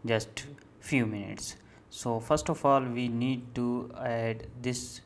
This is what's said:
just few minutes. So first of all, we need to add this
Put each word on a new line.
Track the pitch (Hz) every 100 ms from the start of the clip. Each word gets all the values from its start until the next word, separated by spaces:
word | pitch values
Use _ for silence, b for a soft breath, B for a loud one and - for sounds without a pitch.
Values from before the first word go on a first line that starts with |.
| 117
just | 110 - - 143 143 - -
few | - 139 110
minutes. | 104 101 104 - - B B B
So | - 123 113
first | 113 151 -
of | 156 139
all, | 135
we | 127 120 123
need | 117 123 127 - -
to | 120 123 - -
add | 123 117 113 113 - 123
this | 123 123 - -